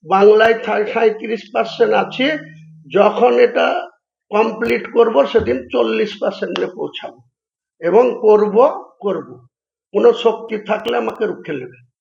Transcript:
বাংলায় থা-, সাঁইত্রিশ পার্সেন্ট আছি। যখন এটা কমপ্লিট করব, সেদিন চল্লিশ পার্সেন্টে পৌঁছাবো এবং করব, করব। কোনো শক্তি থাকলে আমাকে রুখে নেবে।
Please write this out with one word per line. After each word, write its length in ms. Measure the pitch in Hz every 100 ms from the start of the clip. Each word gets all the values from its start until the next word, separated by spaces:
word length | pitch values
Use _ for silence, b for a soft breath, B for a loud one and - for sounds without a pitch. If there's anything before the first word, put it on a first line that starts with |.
| 156
বাংলায় 460 | 190 202 214 226
থা-, 320 | 220 - 208 208
সাঁইত্রিশ 640 | 233 220 208 226 220 -
পার্সেন্ট 420 | 254 285 - 214
আছি। 360 | 208 - - 269 311 - - - - -
যখন 440 | 175 208 - 247 240
এটা 500 | 240 - 240 339 359 _ _ _ _
কমপ্লিট 640 | 208 226 202 233 233 -
করব, 340 | 233 226 240 262
সেদিন 420 | 226 214 254 -
চল্লিশ 460 | - 220 220 208 -
পার্সেন্টে 460 | 208 - 185 185 185
পৌঁছাবো 520 | - - - - - _ _ _ _ _ _
এবং 380 | 165 196 247 -
করব, 600 | 214 214 208 196 285 - - _
করব। 460 | 202 170 123 120 _ _ _ _ _
কোনো 200 | 202 233
শক্তি 460 | 220 226 220 233 214
থাকলে 380 | 185 214 - 240
আমাকে 300 | 220 208 208
রুখে 260 | 175 -
নেবে। 380 | 143 123 - _ _